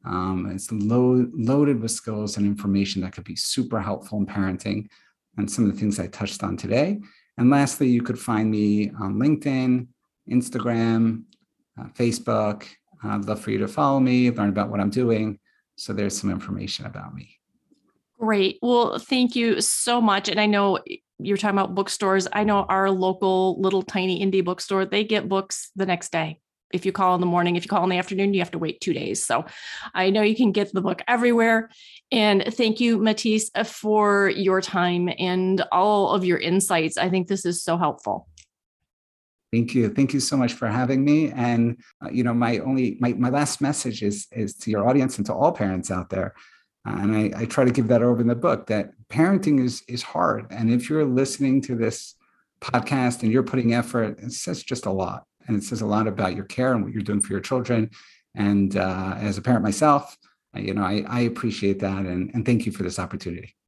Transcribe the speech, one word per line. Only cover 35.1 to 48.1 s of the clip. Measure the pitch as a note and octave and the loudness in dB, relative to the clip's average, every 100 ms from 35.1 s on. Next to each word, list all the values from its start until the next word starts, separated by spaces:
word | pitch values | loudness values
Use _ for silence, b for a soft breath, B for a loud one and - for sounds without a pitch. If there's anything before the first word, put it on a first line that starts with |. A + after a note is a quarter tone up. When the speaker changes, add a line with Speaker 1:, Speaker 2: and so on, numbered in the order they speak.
| - | -2
Speaker 2:
and | F#3 F3+ F#3 F#3+ - | -2 0 2 0 2
all | F3+ G3+ G#3 G3 | 2 4 4 2
of | F#3+ F3+ | 2 2
your | E3+ | 0
insights. | E3 F#3 F#3+ F3 D#3+ - | 2 0 2 0 0 -2
I | F3+ | 0
think | F#3 F3 | 0 -2
this | G3 F#3 | -2 -2
is | F3 | -4
so | - E3+ | -2 0
helpful. | D#3 - G#2 F#2+ - - _ _ _ _ _ _ _ _ _ _ _ | 0 -2 -6 -6 -8 -20 _ _ _ _ _ _ _ _ _ _ _
Speaker 1:
Thank | A#2 A#2+ | 0 2
you. | B2+ A2 | 2 2
Thank | - C#3 | 2 0
you | C#3 | 0
so | - C#3 | 0 0
much | A#2+ | 0
for | - A#2 | -2 -2
having | A2+ B2+ C3+ C#3+ | 0 0 2 4
me. | D3+ D3+ | 4 2
And, | C3 A#2+ A#2+ A#2 A#2+ b _ | 0 0 2 2 0 b _
uh, | - | -6
you | B2 A#2+ | -2 0
know, | |
my | A#2+ A#2+ A2 | 2 2 0
only, | C3 C3 B2 - | 0 0 0 0
my, | B2 | 0
my | A#2+ B2 | 2 0
last | C#3 D3 - | 2 -2 -2
message | C#3 D3 B2+ G#2+ | -2 -2 -4 -2
is, | G#2 G2+ - | -4 -4 -8
is | - G#2 - | -6 -6 -6
to | - | -2
your | G#2+ G#2+ | 2 4
audience | C3+ C3 - | 4 2 -2
and | G#2 | -4
to | |
all | - D3+ | 2 2
parents | E3+ G2 F#2 - | 2 -2 -2 -4
out | F#2 F2 | -6 -4
there. | F#2+ - b b b b _ A2 | -4 -6 b b b b _ -8
Uh, | G2+ | -2
and | G2+ G#2+ | 0 2
I, | A2 - | 0 -2
I | A#2+ | -2
try | - | 2
to | B2+ | 4
give | A#2 A2 | 4 2
that | B2 | 4
over | A#2+ | 4